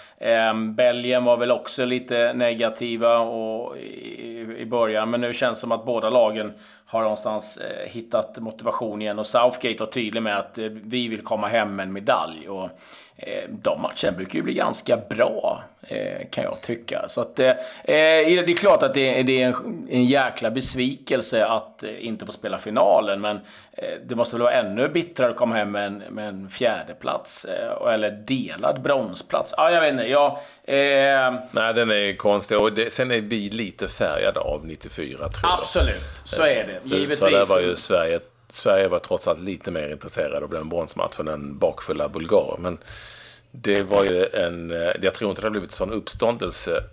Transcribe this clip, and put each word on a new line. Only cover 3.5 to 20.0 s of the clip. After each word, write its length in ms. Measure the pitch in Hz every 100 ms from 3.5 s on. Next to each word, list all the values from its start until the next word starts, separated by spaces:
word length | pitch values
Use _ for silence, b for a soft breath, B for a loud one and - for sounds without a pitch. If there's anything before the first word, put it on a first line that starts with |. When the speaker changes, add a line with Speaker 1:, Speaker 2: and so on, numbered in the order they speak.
| 110 127 135
Speaker 1:
i, 680 | - - 113 113 117 117 113 113
i 80 | 113
början, 440 | 120 113 107 110
men 100 | 120
nu 120 | 120
känns 240 | 120 127 110
det 20 |
som 120 | 117
att 120 | 113
båda 260 | 120 117 110
lagen 420 | 123 110 110 107 104 B B _
har 160 | 113
någonstans, 540 | 110 107 110 107 - -
eh, 320 | - - -
hittat 500 | 117 113 113 - -
motivation 640 | 113 - 117 - 123 104
igen, 160 | 107 104
och 80 | 104
Southgate 500 | 123 123 123 123 110
var 60 | 110
tydlig 320 | 127 107 113
med 160 | 110 101
att, 200 | - -
eh, 60 |
vi 440 | 110 110 107 123 117
vill 140 | 107
komma 260 | - 110 104
hem 280 | 113 104 98
med 100 | 95
en 60 |
medalj, 560 | 98 104 113 80 80 80
och, 160 | 95 92 B B B B -
eh, 280 | - - -
de 340 | 104 98 -
matcherna 340 | - - 80 90
brukar 180 | 92
ju 80 | 156
bli 120 | 160
ganska 420 | - - - - 113
bra, 680 | - 110 123 - - - - _
eh, 440 | - 53 50 50 -
kan 140 | -
jag 160 | - -
tycka. 420 | - 117 - - -
Så 120 | -
att, 180 | 117 -
eh, 80 | 131
eh, 80 | - B B
det 680 | - 151 156 160 156 180 170
är 40 | 175
klart 260 | 202 165
att 120 | 135
det, 280 | 143 135 127
det 200 | 127 131
är 40 | 127
en, 400 | 123 117 156 -
en 160 | 127